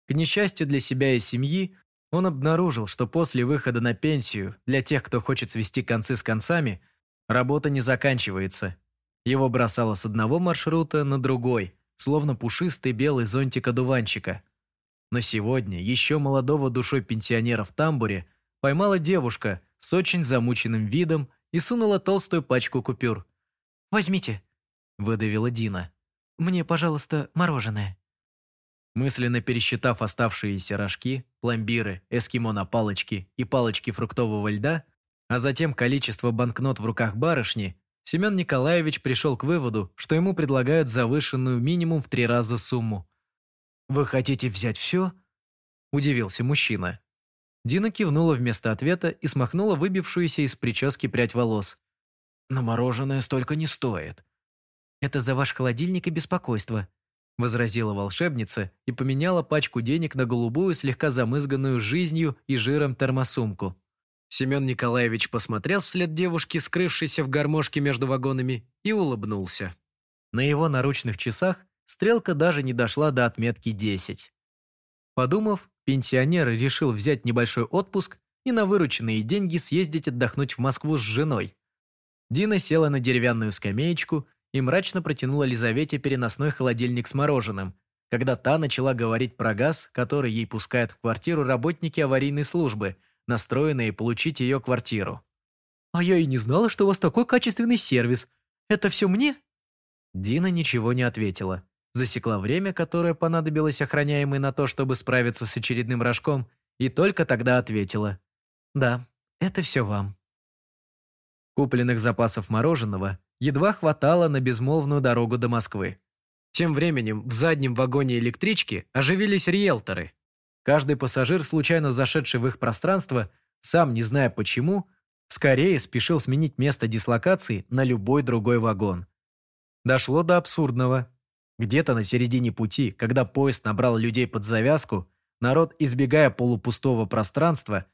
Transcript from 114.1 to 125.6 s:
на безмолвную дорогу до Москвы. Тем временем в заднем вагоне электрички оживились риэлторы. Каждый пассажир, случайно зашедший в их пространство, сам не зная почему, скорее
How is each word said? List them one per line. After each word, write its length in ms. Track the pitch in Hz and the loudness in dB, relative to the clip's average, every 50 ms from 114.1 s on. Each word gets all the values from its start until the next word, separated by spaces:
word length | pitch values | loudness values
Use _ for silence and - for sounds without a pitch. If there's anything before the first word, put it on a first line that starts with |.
| 170 175 170 | 4 6 4
на 140 | 160 143 135 | 4 2 2
безмолвную 580 | 131 131 123 110 127 135 156 160 143 143 143 143 | 2 2 0 0 0 2 2 2 2 2 2 2
дорогу 380 | 131 127 120 117 120 110 120 | 4 4 4 4 2 2 0
до 100 | 120 120 | 0 0
Москвы. 520 | 117 120 117 110 - - 101 95 90 95 - _ _ _ _ _ _ _ _ _ _ | 0 0 0 -2 -2 -4 -4 -4 -4 -6 -10 _ _ _ _ _ _ _ _ _ _
Тем 220 | - - 170 165 147 | -2 0 0 2 2
временем 480 | 139 160 175 156 127 113 110 107 107 - 131 | 2 2 2 2 0 0 -2 -4 -4 -4 -4
в 20 | |
заднем 440 | 117 113 143 165 160 147 135 131 120 | 0 2 4 4 4 2 2 0 2
вагоне 440 | 123 131 127 123 143 139 131 123 117 | 0 0 2 2 0 2 2 2 2
электрички 680 | 117 120 117 - - 208 214 - - - 110 87 - _ | 0 0 0 0 0 0 0 0 -2 -2 -4 -6 -6 _
оживились 560 | _ 131 135 131 185 190 214 208 196 185 - | _ 0 2 2 2 2 2 2 2 2 2
риэлторы. 640 | 175 180 202 202 190 143 110 - - 95 90 82 - - _ _ _ _ _ _ _ _ _ _ | 2 2 2 4 2 2 0 -2 -6 -6 -6 -6 -10 -14 _ _ _ _ _ _ _ _ _ _
Каждый 340 | - 143 151 139 139 147 | 4 4 4 4 2 0
пассажир, 480 | 123 139 120 - 139 127 117 175 185 147 | 0 0 0 0 0 2 2 2 0 0
случайно 460 | - - 156 139 - 170 165 151 135 | 0 0 0 2 2 2 2 2 2
зашедший 500 | 127 123 135 - - 160 131 - - 120 | 0 0 0 2 0 0 -2 0 -2 0
в 60 | 117 | 0
их 120 | 131 120 - | -2 -2 -2
пространство, 720 | - 117 110 - - 175 190 190 - - 135 123 104 - - _ _ _ _ _ | -2 -2 -2 0 0 2 2 2 0 0 -2 -2 -2 -2 -8 _ _ _ _ _
сам 320 | - - - 170 170 135 117 | -4 2 4 4 4 4 2
не 100 | 113 117 | 0 0
зная 260 | 107 123 143 139 - | 0 2 2 2 2
почему, 600 | - - 104 - - - 127 165 196 196 - - _ _ _ _ _ _ _ _ | 0 -2 -4 -2 0 0 0 2 0 0 -2 -6 _ _ _ _ _ _ _ _
скорее 500 | - - - 143 131 123 | -6 0 4 4 4 6